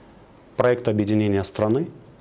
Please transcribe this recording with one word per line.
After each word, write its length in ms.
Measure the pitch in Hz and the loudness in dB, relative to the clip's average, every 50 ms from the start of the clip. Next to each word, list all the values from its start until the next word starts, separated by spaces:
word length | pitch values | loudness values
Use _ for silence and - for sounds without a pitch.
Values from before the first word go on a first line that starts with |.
| - - - - - - - - - - - | -20 -20 -20 -20 -20 -20 -20 -20 -20 -10 -2
проект 320 | - 120 123 123 123 120 117 | 0 2 2 2 2 0 -2
объединения 560 | 107 107 104 101 107 107 107 104 98 98 95 | 0 0 0 2 0 0 2 2 0 0 -2
страны, 440 | - - - 107 107 117 139 175 - - - - - - - | -4 -2 -2 0 0 0 0 -2 -4 -10 -18 -20 -20 -20 -20